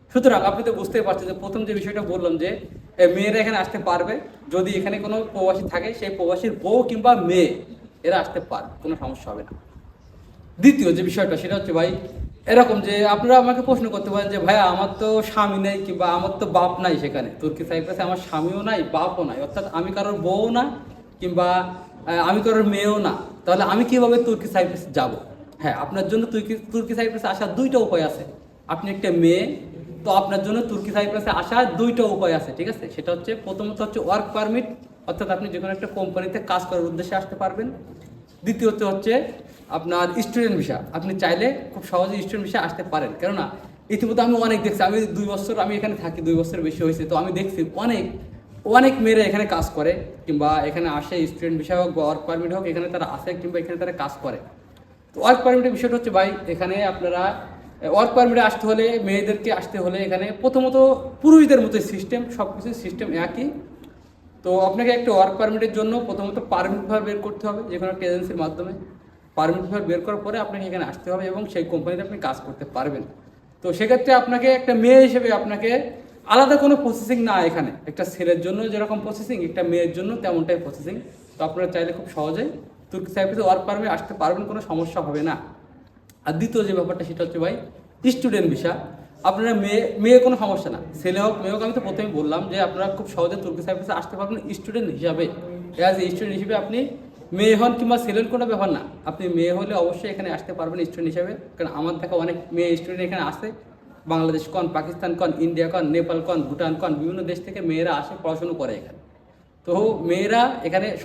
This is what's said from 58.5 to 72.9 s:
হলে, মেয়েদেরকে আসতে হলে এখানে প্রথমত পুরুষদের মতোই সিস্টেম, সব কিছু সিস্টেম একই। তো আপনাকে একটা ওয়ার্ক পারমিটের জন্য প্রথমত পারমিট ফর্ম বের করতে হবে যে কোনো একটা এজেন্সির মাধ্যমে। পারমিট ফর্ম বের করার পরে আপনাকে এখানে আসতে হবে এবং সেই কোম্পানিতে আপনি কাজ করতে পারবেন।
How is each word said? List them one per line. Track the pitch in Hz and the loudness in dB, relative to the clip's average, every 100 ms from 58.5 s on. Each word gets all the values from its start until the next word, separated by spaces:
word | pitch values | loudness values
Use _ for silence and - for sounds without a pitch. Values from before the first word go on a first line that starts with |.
| - 214 | 2 0
হলে, | 220 226 233 | 2 2 2
মেয়েদেরকে | 196 196 208 208 220 | 0 0 0 -2 -2
আসতে | - - 196 | -4 -4 -4
হলে | 180 190 | -2 -2
এখানে | 185 185 208 208 | -2 -2 -4 0
প্রথমত | 254 262 254 262 262 262 - - | 2 4 4 6 6 6 -2 2
পুরুষদের | 311 320 294 262 | 10 10 10 8
মতোই | 220 214 | 6 0
সিস্টেম, | - 190 - 240 233 - | -2 -6 -4 -4 -4 -4
সব | 196 196 | -6 -6
কিছু | 233 | -8
সিস্টেম | 226 180 180 202 | -8 -8 -6 -4
একই। | 165 180 233 285 - - - - - - _ - - | -4 -4 -4 -6 -6 -12 -20 -20 -20 -20 _ -20 -8
তো | 180 185 | 0 4
আপনাকে | 190 196 240 | 4 4 2
একটা | 240 240 | 4 4
ওয়ার্ক | 190 190 190 | 6 6 4
পারমিটের | 214 220 220 | 0 2 0
জন্য | 220 220 240 | 0 0 0
প্রথমত | 233 196 202 240 - | -2 -4 -6 -6 -2
পারমিট | 185 190 202 190 | -2 0 -4 -2
ফর্ম | 196 208 | -2 0
বের | 208 | -4
করতে | 208 208 214 | -6 -6 -6
হবে | 208 226 | -6 -6
যে | 175 | -4
কোনো | 185 | -4
একটা | 185 180 | -2 -2
এজেন্সির | 180 180 170 | -2 -2 -4
মাধ্যমে। | 156 165 185 - - - - - _ - | -4 -6 -8 -10 -14 -20 -20 -20 _ 0
পারমিট | 160 185 180 | 2 0 -2
ফর্ম | 202 | -4
বের | 165 170 | -2 -2
করার | 208 208 | -2 -4
পরে | 202 220 | -4 -4
আপনাকে | 202 196 190 | -4 -6 -6
এখানে | 180 165 | -6 -6
আসতে | - 180 | -8 -6
হবে | 185 190 | -4 -4
এবং | 190 208 | -6 -4
সেই | 175 | -4
কোম্পানিতে | 160 170 175 180 | -2 -4 -2 -4
আপনি | 190 202 | -6 -6
কাজ | 135 131 139 | -6 -6 -10
করতে | 123 139 | -12 -8
পারবেন। | 127 139 | -4 -4